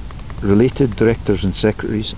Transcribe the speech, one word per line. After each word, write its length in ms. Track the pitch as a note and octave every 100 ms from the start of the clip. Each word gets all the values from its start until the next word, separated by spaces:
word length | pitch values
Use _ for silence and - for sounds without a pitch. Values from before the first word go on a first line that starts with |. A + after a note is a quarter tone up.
| - - - -
Related 540 | G2+ G2+ B2 - G#2 G2+
directors 480 | A2+ A#2 - G2 F#2+
and 100 | -
secretaries, 580 | G#2+ - - A2 A2